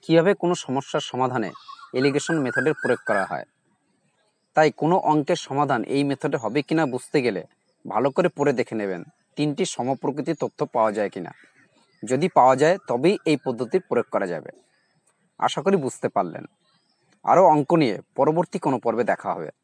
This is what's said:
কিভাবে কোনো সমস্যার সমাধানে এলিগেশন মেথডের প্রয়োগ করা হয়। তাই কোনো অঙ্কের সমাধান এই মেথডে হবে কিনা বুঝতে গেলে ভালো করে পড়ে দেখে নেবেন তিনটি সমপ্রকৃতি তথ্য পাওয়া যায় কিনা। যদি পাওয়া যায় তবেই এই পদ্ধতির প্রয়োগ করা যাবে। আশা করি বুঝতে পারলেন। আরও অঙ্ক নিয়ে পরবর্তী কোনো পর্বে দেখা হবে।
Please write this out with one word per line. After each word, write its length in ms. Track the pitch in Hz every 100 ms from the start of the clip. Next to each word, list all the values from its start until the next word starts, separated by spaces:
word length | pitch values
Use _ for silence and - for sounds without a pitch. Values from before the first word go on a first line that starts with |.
কিভাবে 280 | - 165 165
কোনো 200 | 202 175
সমস্যার 480 | 175 - 135 135 156 -
সমাধানে 400 | 123 127 127 101 - - - -
এলিগেশন 440 | 127 139 139 - 165
মেথডের 300 | 131 131 135
প্রয়োগ 260 | 151 - 120 -
করা 180 | 104
হয়। 220 | 95 73 - _ _ _ _ _ _ _ _ _ _ -
তাই 120 | 156
কোনো 240 | - 156 180
অঙ্কের 400 | - 151 143 175
সমাধান 440 | - 135 147 127
এই 180 | 104 139
মেথডে 320 | 143 135 147 143
হবে 240 | 110 127
কিনা 220 | 147 160 151
বুঝতে 320 | 123 - 156
গেলে 200 | 123 95 - _ _ _
ভালো 240 | - 101 135
করে 180 | 143 180
পড়ে 240 | - 143
দেখে 220 | 151 120
নেবেন 280 | 113 101 92 - _ _ -
তিনটি 280 | 151 139
সমপ্রকৃতি 680 | 185 - 123 135 147 139 143
তথ্য 240 | 165 123 _ 147
পাওয়া 240 | 123 110
যায় 180 | 107 101
কিনা। 220 | 98 87 - _ _ _ _ _ _
যদি 240 | 104 131 170
পাওয়া 260 | - 131 131
যায় 200 | 151 190 -
তবেই 280 | 120 147 202
এই 140 | - 147
পদ্ধতির 380 | - 117 120 - -
প্রয়োগ 200 | 120 107
করা 160 | 127 95
যাবে। 240 | 82 - - _ _ _ _ _ _ _ _
আশা 220 | 117 -
করি 140 | 165 196
বুঝতে 320 | 135 - -
পারলেন। 360 | - 90 82 - _ _ _ _ _ _ _
আরও 180 | - 135 185
অঙ্ক 240 | 156 139
নিয়ে 220 | 170 139 95 -
পরবর্তী 440 | - 139 160 175 190
কোনো 180 | 156 127
পর্বে 260 | 117 110
দেখা 240 | 110 95 101
হবে। 160 | 87 80 -